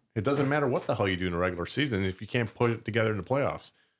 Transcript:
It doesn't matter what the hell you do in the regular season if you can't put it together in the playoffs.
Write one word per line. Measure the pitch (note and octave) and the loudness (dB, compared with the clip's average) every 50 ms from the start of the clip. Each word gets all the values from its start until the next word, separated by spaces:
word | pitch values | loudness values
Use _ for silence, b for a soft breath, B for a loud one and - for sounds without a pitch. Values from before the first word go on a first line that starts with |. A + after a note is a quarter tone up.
| _ _ - | _ _ -4
It | A2+ F#2 | -2 0
doesn't | C#3 C#3+ C#3+ C3+ C3+ | 0 2 2 2 2
matter | C#3+ D3+ D3 B2 | 2 2 2 2
what | C3 - - | 0 0 0
the | - A#2+ | -2 0
hell | G#2 G2+ G2 | 2 2 2
you | F#2 | 2
do | E2+ F#2 | 0 0
in | F2+ | -2
the | F2 E2+ | 0 2
regular | F2+ F#2 F2+ F2 E2+ | 0 0 0 -2 -6
season | - - C3+ D3 C3+ A2 F#2+ F#2+ | -4 -2 -2 -2 0 0 0 0
if | F#2+ F#2 - | 0 -2 -4
you | A2 | -10
can't | - - B2 A2+ G#2+ - | -4 -2 -2 -2 -2 0
put | - A#2+ A#2 | 0 2 2
it | A2+ A2+ - | 2 0 -4
together | - G#2+ A2+ A2 A2 | -2 0 2 2 2
in | G#2+ | 0
the | G2 | -2
playoffs. | F2 - B2+ C#3+ C3 E2+ D2+ D2+ - - _ _ _ _ _ | -2 -2 -2 0 0 -2 -2 -6 -10 -16 _ _ _ _ _